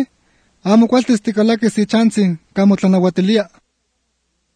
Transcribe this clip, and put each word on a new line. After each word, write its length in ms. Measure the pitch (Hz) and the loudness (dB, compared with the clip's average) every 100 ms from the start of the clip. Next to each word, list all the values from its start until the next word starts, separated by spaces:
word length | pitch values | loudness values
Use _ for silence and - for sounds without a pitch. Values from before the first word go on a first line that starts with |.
| 269 _ _ _ _ _ | -4 _ _ _ _ _
amo 240 | 190 220 226 | 0 2 2
cualtis 340 | 254 247 226 | 0 0 -2
ticalaquis 560 | 233 208 214 226 220 - | -2 -2 -2 0 -2 -2
ichantzi 460 | 208 220 226 214 190 165 _ - | -2 0 0 0 -2 -2 _ -2
camo 200 | 196 196 | 0 2
tlanauatilia." 720 | 190 190 185 180 185 226 302 _ _ _ _ _ _ _ _ _ _ | 2 0 0 -2 -2 -2 -4 _ _ _ _ _ _ _ _ _ _